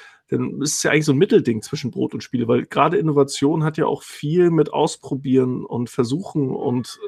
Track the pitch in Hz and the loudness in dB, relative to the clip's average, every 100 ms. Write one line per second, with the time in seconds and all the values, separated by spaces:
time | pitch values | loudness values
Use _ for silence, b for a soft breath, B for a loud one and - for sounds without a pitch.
0 | B B B 123 127 - 135 - 165 151 | B B B -4 -2 -4 -4 -2 0 2
1 | 151 135 196 208 131 110 - 151 120 - | 2 2 4 4 2 -2 -4 -8 -6 -4
2 | 127 - - 123 117 120 - - 151 175 | -6 -6 -6 -4 0 0 0 2 2 2
3 | 160 143 139 - 139 165 156 151 147 143 | 2 2 0 2 0 2 0 0 -2 -2
4 | - - 147 170 175 160 147 - 156 - | -8 -8 -2 2 4 4 2 2 0 -2
5 | - 139 139 131 127 123 - 123 120 - | -8 -6 2 2 2 0 -6 -6 -4 -2
6 | 120 143 196 160 131 - - 123 117 - | -2 -2 -4 -2 -2 -2 -2 -2 -4 -10